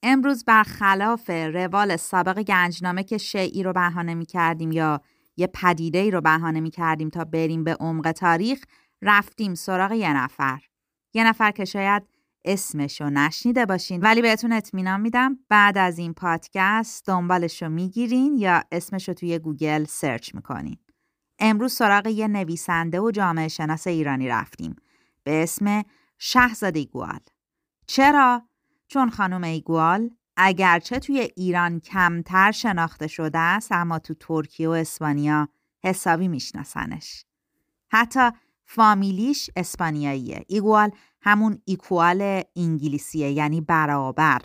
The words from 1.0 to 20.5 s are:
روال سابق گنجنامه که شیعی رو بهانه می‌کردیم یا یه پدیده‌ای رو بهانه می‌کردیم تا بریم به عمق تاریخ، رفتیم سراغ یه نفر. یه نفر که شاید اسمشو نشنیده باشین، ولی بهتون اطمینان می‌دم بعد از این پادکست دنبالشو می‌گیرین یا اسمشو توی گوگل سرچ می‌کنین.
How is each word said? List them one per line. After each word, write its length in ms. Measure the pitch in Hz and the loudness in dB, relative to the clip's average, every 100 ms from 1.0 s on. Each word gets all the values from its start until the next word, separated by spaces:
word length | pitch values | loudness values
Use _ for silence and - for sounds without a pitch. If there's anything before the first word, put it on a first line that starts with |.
| 202 233 233 | 2 -2 -4
روال 680 | 170 160 165 180 190 202 165 | -4 -4 -4 -2 0 0 0
سابق 460 | - 190 175 185 | -2 -2 0 -2
گنجنامه 640 | 202 190 175 170 180 180 | 0 2 2 0 -4 -4
که 140 | 190 220 | -4 -6
شیعی 440 | - 202 185 - | -4 -4 -4 -2
رو 100 | 185 | -4
بهانه 420 | 185 175 175 170 | 0 0 -2 -6
می‌کردیم 580 | 165 165 185 165 165 160 | -6 -6 -2 0 0 -4
یا 280 | 160 156 147 _ _ _ - | -2 -2 -2 _ _ _ -4
یه 100 | 180 | -4
پدیده‌ای 640 | - 185 165 165 165 202 | 0 0 0 0 0 0
رو 100 | 185 | 2
بهانه 400 | 160 160 165 160 | 2 2 0 -4
می‌کردیم 480 | 160 - 165 160 156 | -4 -4 -2 -2 -4
تا 160 | 175 | -8
بریم 400 | 160 160 160 165 | -6 -2 -2 -2
به 100 | 160 | -4
عمق 380 | 165 165 165 156 | -4 -4 -4 -4
تاریخ، 500 | 160 180 165 214 269 - _ _ _ | -2 0 0 0 -4 -8 _ _ _
رفتیم 520 | 196 208 202 _ 214 | 2 2 2 _ -6
سراغ 380 | 175 - 185 190 | -6 -4 -2 0
یه 240 | 226 190 143 | -2 0 0
نفر. 440 | 131 _ 139 135 _ _ _ _ _ | -2 _ -4 -4 _ _ _ _ _
یه 100 | 220 | 2
نفر 260 | 226 220 214 | 2 4 0
که 140 | 208 | 0
شاید 380 | 190 202 196 208 202 _ _ _ | -6 -4 0 0 -2 _ _ _
اسمشو 680 | - 196 - 151 143 - 147 | -4 -4 -4 -6 -6 -6 -4
نشنیده 560 | 143 147 - 240 247 233 | 0 0 0 0 0 2
باشین، 340 | 185 - 180 | 0 -4 0
ولی 220 | 202 226 | 4 4
بهتون 300 | 233 220 233 | 4 2 0
اطمینان 480 | 226 208 190 185 190 | -2 -4 -6 -4 -2
می‌دم 380 | 220 247 254 262 _ | -2 0 0 -2 _
بعد 300 | 208 208 202 | 6 6 4
از 200 | 185 170 | 2 0
این 160 | 170 | -8
پادکست 920 | 160 180 165 - 196 190 214 226 - - | -6 -4 -4 -4 -2 0 0 -2 -8 -4
دنبالشو 640 | 185 175 180 170 - 165 | -2 0 0 0 -4 -6
می‌گیرین 680 | 160 185 190 240 254 269 285 | -4 -4 -4 -2 2 2 2
یا 240 | 196 175 - | 4 2 2
اسمشو 400 | 170 - 190 185 | -8 -6 -8 -8
توی 260 | 175 175 165 | -8 -4 -4
گوگل 460 | 160 143 156 151 | -4 -4 -2 -2
سرچ 500 | 151 - 151 117 - | -2 -4 -6 -6 -8
می‌کنین. 420 | - - | -16 -12